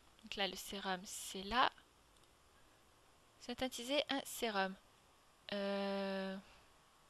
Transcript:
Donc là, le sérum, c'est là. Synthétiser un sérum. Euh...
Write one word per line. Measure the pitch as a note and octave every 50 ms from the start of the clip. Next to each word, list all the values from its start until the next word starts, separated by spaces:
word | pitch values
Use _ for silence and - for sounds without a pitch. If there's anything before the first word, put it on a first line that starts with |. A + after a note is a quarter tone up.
| - - - - -
Donc | A3 -
là, | - G3 F#3
le | F#3+
sérum, | F#3+ - - - G3 G3 F#3+ F#3 F3+ F#3
c'est | G#3 - - - - - G3 F#3+
là. | G3 A3 B3 B3+ - - - - - - - - - - - - - - - - - - - - - - - - - - - - - - - - - - -
Synthétiser | - - A#3+ - C4 C4 - - A#3 A#3+ C#4 D4 - -
un | C4+ C#4 -
sérum. | - - - - A3+ G#3 G3 F#3+ F#3+ F#3+ - - - - - - - - - - - - - - - G3+
Euh... | G3+ G3+ G3 G3 G3 G3 G3 G3 G3 G3 G3 F#3+ F#3+ F#3+ F#3+ F#3+ G3 G3 - - - - - - - - - - - - -